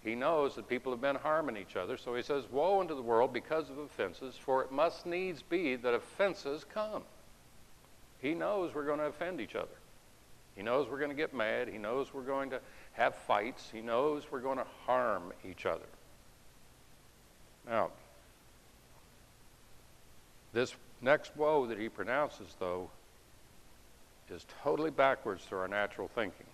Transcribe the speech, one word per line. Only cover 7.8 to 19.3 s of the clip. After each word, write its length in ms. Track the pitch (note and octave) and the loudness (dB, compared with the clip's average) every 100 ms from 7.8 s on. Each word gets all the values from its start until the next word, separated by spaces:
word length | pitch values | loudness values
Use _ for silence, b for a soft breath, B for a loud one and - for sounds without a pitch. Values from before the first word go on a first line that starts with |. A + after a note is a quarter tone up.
| - - - - | -20 -20 -20 -6
He 140 | C3+ | -4
knows 400 | E3 E3 G#3 E3 | 0 0 0 0
we're 140 | C3+ D3 | -2 -2
gonna 180 | D3 | 0
offend 340 | D3+ - F3 E3+ | -2 -2 -6 -4
each 160 | G2+ | -4
other. 220 | G#2 - - - - - - - - - | -4 -6 -10 -20 -20 -20 -20 -20 -20 -20
He 80 | - | -8
knows 260 | G#2+ C3 A#2+ | 0 2 0
we're 100 | C3+ | -2
gonna 140 | D3 | -4
get 200 | C#3+ D#3 | -2 -2
mad. 340 | C3 A2 A#2 A#2+ | 0 0 2 -2
He 100 | G2+ | -4
knows 360 | G#2 C3 C3+ | -2 -2 -2
we're 100 | C#3 | -6
going 260 | C3 C#3 C3+ | -4 -2 -2
to 100 | B2+ B B B | -6 B B B
have 220 | - B2+ | 2 2
fights. 540 | - - G#2 A2 - - | 2 2 2 2 -6 -12
He 120 | A2+ | -10
knows 480 | A#2 A#2 D3 D3 - | 0 2 4 0 -4
we're 100 | C3+ | -4
gonna 260 | C3 C3 A2+ - - | -2 -2 -4 -6 2
harm 440 | B2+ A#2+ F#2+ F2 - | 4 4 0 -4 -12
each 200 | F#2+ F2+ | -12 -2
other. 220 | F#2+ E2 - - - - - - - - - - - - - - - - - - | 0 -2 -4 -18 -20 -20 -20 -20 -20 -20 -20 -20 -20 -20 -20 -20 -20 -20 -20 -18
Now, 260 | - A2+ E2+ - - - - - - - - - - - - - - | 0 2 2 -2 -20 -20 -20 -20 -20 -20 -20 -20 -20 -20 -20 -20 -20